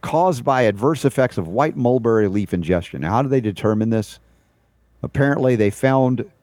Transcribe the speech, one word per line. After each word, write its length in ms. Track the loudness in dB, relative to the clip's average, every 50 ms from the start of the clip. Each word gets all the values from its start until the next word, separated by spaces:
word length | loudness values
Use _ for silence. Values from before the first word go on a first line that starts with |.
caused 420 | -8 -2 -2 0 2 2 0 0 0
by 180 | 0 2 2
adverse 420 | 2 2 2 2 0 0 0 2 0
effects 340 | 0 2 2 0 0 0 -6
of 80 | -6 -4
white 280 | -2 -2 -2 -2 -2
mulberry 500 | 0 0 2 2 2 2 2 2 4 2 2
leaf 240 | 0 -2 -2 -2
ingestion. 500 | -4 -4 0 0 0 -2 -2 -6 -10 -6
Now, 80 | -4 -2
how 100 | 0 0
do 60 | 0 0
they 120 | 0 0
determine 500 | 0 -2 -6 -2 -2 0 0 0 0 0
this? 280 | 0 -2 -2 -4 -10 -20 _ _ _ _ _ _ _ _ _ _ _ _ _ _ _ _ -12
Apparently, 500 | -8 _ 0 0 0 0 0 2 0 2
they 140 | 2 2 0
found 580 | 0 0 0 2 2 2 2 2 0 -2 -6 -10 _ _